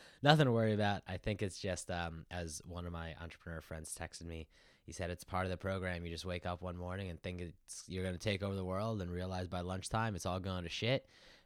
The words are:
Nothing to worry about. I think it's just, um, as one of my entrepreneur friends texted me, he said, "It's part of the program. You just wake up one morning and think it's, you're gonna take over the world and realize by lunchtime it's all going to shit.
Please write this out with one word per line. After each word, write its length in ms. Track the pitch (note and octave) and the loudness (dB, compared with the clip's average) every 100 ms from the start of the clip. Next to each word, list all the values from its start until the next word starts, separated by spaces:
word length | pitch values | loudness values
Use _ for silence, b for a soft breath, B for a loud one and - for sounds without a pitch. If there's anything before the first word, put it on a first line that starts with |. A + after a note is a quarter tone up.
| B B | B B
Nothing 220 | C#3 D#3 C3+ | 8 10 10
to 60 | |
worry 220 | A#2 A2 | 8 6
about. 300 | G#2 G#2 G2+ - | 6 4 4 -2
I 100 | F#2 | -4
think 260 | - G#2 | -2 0
it's 160 | G2+ - | 0 0
just, 320 | G2 F2+ - | -2 -2 -2
um, 340 | F2 E2+ E2 - | -2 -2 -4 -6
as 320 | F2+ E2+ D#2 - | -4 -4 -6 -8
one 220 | F2 F2 | -6 -4
of 60 | |
my 200 | E2+ E2 D#2+ | -4 -6 -8
entrepreneur 400 | E2+ - - D#2+ | -10 -10 -8 -8
friends 340 | - E2 D#2 - | -6 -8 -8 -8
texted 260 | E2 - E2+ | -8 -8 -8
me, 220 | E2 D#2 B B B | -8 -10 B B B
he 100 | B | B
said, 200 | - F2 | -4 -4
"It's 120 | F2 | -4
part 220 | - F#2 F#2 | -4 0 0
of 60 | |
the 60 | F2+ | 0
program. 460 | G2 F#2+ F#2 F2 | 0 0 0 -2
You 80 | E2+ | -4
just 140 | E2 F2+ | -4 -4
wake 220 | F2+ F2+ | -4 -2
up 160 | F2 | -4
one 140 | F2+ F2 | -4 -4
morning 320 | F2+ F#2 F#2+ | -4 -4 -4
and 100 | E2 | -6
think 200 | F#2 F2+ | -6 -6
it's, 420 | F2 - - - - | -6 -10 -14 -14 -6
you're 160 | F#2 | -2
gonna 140 | F#2 F2 | -2 0
take 240 | A2 G2 | 0 0
over 140 | G2 G2 | 0 -2
the 100 | F#2 | 0
world 380 | F#2 A2 A2 | 0 0 -2
and 80 | F2 | -2
realize 360 | F2 F#2 F#2 F2+ | -2 -2 -2 -2
by 120 | F2+ | -2
lunchtime 560 | F2 F#2 - A2 A2+ F#2+ | -2 -4 -2 0 0 0
it's 100 | F#2+ | 0
all 140 | F#2 | 0
going 240 | F#2 F#2 | 0 -2
to 60 | E2+ | -2
shit. 360 | - A2+ C3+ - B B B | -2 2 2 0 B B B